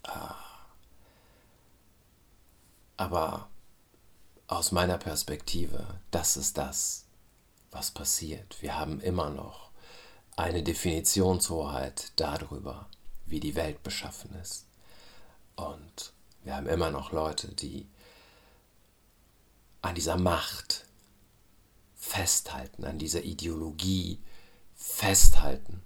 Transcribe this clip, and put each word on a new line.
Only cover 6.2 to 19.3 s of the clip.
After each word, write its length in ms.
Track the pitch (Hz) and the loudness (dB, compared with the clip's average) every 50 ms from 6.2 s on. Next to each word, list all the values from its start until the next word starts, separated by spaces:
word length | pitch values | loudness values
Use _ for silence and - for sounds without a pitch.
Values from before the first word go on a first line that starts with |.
| 82 - - | -2 -2 -2
ist 200 | 69 - - - | -2 -4 -6 -4
das, 480 | 76 67 65 - - - - - - - _ _ - - - _ _ _ _ _ _ _ _ | -4 -6 -6 -6 -6 -6 -6 -8 -10 -14 _ _ -20 -20 -20 _ _ _ _ _ _ _ _
was 200 | - - - - | -14 -10 -10 -10
passiert. 720 | - - - - - - 85 78 78 - - - - - | -10 -6 -4 -4 -4 -4 -4 -8 -10 -12 -14 -18 -16 -12
Wir 160 | - - - - | -10 -8 -6 -6
haben 220 | 78 76 78 - | -6 -6 -8 -6
immer 280 | - 90 90 90 80 73 | -4 -4 -2 -2 -4 -4
noch 420 | 73 71 - - - - - - - - - - - - - - - - - - - | -6 -10 -12 -14 -18 -20 -20 -20 -20 -20 -20 -20 -20 -20 -20 -20 -20 -20 -20 -14 -8
eine 260 | - 85 87 82 87 | -6 -4 -4 -4 -4
Definitionshoheit 1500 | 73 85 82 - - 90 80 80 80 - - 101 92 92 92 85 - - 85 80 73 71 73 62 67 64 - - - - - | -4 -4 -4 -2 -2 -2 -2 0 -2 0 0 2 2 2 2 0 -2 -4 -4 -6 -6 -6 -6 -8 -8 -8 -10 -12 -14 -8 -6
darüber, 720 | - 80 76 73 - - - 73 65 - 71 65 - - - - - - - - - - | -4 -4 -4 -6 -8 -10 -10 -14 -12 -12 -12 -14 -14 -16 -20 -20 -16 -14 -12 -12 -10 -6
wie 140 | - 80 76 | -6 -6 -4
die 160 | 76 76 71 | -6 -6 -6
Welt 260 | 80 82 80 73 - | -4 -6 -6 -8 -10
beschaffen 520 | - - - - - - - - - - 98 | -12 -10 -10 -10 -12 -12 -14 -16 -18 -16 -16
ist. 300 | 85 85 - - - - - _ - - - - - - - - - - - - - - - _ | -16 -14 -14 -14 -16 -18 -20 _ -20 -20 -20 -20 -20 -20 -20 -20 -20 -20 -20 -20 -20 -20 -20 _
Und 560 | - 87 76 76 76 76 87 - - - - - - - - - - - | -12 -12 -12 -12 -14 -20 -20 -16 -16 -16 -16 -18 -20 -20 -20 -20 -20 -12
wir 100 | - 76 | -10 -10
haben 140 | 69 69 - | -8 -4 -2
immer 220 | 80 85 85 80 | 0 0 0 -2
noch 200 | 73 69 - - | -4 -6 -8 -6
Leute, 380 | - 80 78 78 76 - - - | -4 -4 -4 -2 -4 -8 -10 -10
die 400 | - - - 67 - - - - - - - - - - - - - - - - - - _ _ _ - _ _ _ _ _ _ _ _ _ _ | -12 -12 -10 -10 -12 -12 -14 -16 -20 -20 -20 -20 -20 -20 -20 -20 -20 -20 -20 -20 -20 -20 _ _ _ -20 _ _ _ _ _ _ _ _ _ _